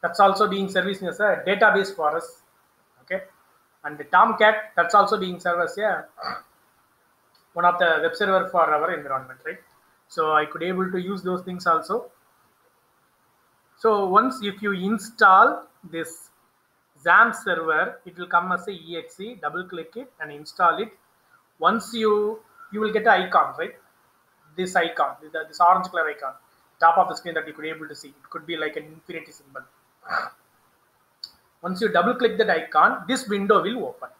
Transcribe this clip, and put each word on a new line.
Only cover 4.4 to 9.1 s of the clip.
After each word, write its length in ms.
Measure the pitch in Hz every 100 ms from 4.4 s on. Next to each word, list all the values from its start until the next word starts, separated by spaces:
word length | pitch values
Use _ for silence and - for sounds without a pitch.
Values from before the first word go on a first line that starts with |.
| 214 214 - -
that's 180 | -
also 240 | 208 202 208
being 220 | 185 175
served 240 | 180 175
as 140 | 165 196
a, 280 | 208 165 - - - - _ _ _ _ _ _ _ _ _ _ _
one 120 | 170 175
of 140 | 175
the 200 | 175 160
web 100 | 165
server 360 | - 202 190 -
for 120 | 180
our 320 | 156 151 165
environment, 460 | 165 143